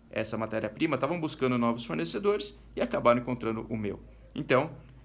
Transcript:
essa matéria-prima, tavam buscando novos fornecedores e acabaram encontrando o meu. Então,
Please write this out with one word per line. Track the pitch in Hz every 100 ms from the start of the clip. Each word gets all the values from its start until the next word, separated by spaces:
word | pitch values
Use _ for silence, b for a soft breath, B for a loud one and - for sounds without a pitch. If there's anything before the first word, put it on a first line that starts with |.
| -
essa | - 110 110
matéria-prima, | 110 110 107 110 160 135
tavam | 135 175
buscando | 156 - 131 123
novos | 117 117 -
fornecedores | 160 165 214 202 208 - - B -
e |
acabaram | 247 143 120 120
encontrando | 123 123 113 113 113
o | 113
meu. | 101 - - B B -
Então, | 143 131 160 - B B